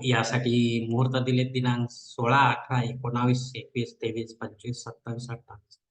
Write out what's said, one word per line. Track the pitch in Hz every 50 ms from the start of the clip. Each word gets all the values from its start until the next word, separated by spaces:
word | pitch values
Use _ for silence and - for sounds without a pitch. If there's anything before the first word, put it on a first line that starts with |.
| -
यासाठी | 123 120 113 113 - 123 123 127 120 120 120 120 117 117 117 113 113
मुहूर्त | 117 123 131 127 127 127 127
दिले | 131 123 127 127
दिनांक | 131 131 127 123 123 123 120 120 117
सोळा, | - - - - - - 117 117 131 139
अठरा, | 135 120 117 - - - 135 123
एकोणावीस, | 117 117 - - - 120 123 120 123 127 123 123 - - -
एकवीस, | 113 - - - 123 117 - -
तेवीस, | _ 120 113 107 117 110 - -
पंचवीस, | - 110 110 - - - 120 120 -
सत्तावीस, | - 113 113 - _ 117 113 117 127 131
अठ्ठावीस. | 117 - - - - - _ _ - _ _ _